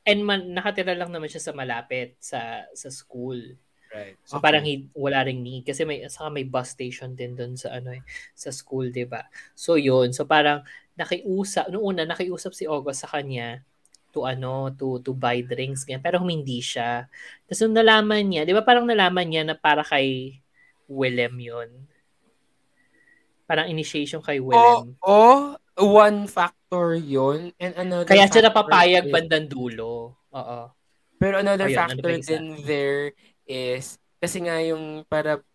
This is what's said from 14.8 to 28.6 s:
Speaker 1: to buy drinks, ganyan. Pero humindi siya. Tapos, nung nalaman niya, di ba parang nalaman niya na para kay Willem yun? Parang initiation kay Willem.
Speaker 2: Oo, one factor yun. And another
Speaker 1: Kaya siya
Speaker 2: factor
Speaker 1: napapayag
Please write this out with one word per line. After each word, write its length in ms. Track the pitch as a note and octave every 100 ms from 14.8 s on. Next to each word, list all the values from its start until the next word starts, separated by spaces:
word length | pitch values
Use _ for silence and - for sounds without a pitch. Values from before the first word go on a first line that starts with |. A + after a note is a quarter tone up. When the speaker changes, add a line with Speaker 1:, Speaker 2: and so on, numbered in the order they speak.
| C3+ B2
Speaker 1:
to 120 | B2+
buy 280 | C3 B2+ B2
drinks, 440 | B2 B2 C3 C3+
ganyan. 160 | - C3
Pero 200 | E3 F3+
humindi 400 | F3+ E3 C3+ B2
siya. 480 | B2 B2+ A#2 A#2+ B2 - - - _
Tapos, 140 | F#3
nung 140 | A3 A3
nalaman 480 | A3+ A3 G#3+ G#3+
niya, 200 | G3+ E3+
di 80 | D#3
ba 80 | G3+
parang 240 | A3 A#3+
nalaman 400 | A#3+ A3 F#3 F3+
niya 200 | E3+ D#3+
na 120 | D#3 D#3
para 280 | D#3 D3
kay 520 | D3+ C#3+ C3+ C3 C3 C3+ _ _ _ _ _
Willem 480 | C#3 C3 B2 A#2+ B2
yun? 320 | A#2+ A#2+ A#2 B2 C#3 _ _ _ _ _ _ _ _ _ _ _ _ _ _ _
Parang 240 | _ D#3 E3+
initiation 520 | D#3+ D3+ D3+ D3 D#3+
kay 200 | D#3 C#3+
Willem. 560 | C3 A#3 A#3+ A#3 A#2+ C3
Speaker 2:
Oo, 560 | F#3+ G#3 A3+ C#4 C#4+ C#4+ _ -
one 500 | G3+ G#3 G#3 G#3 G#3
factor 680 | - F3 _ _ F3+ E3+ E3
yun. 560 | D3+ C3+ C3+ D3+ F3 _
And 200 | F3+ E3
another 320 | F3+ F3 F3
Speaker 1:
Kaya 200 | G3 G3
siya 120 | A3+
Speaker 2:
factor 100 | A3
Speaker 1:
napapayag 520 | G#3+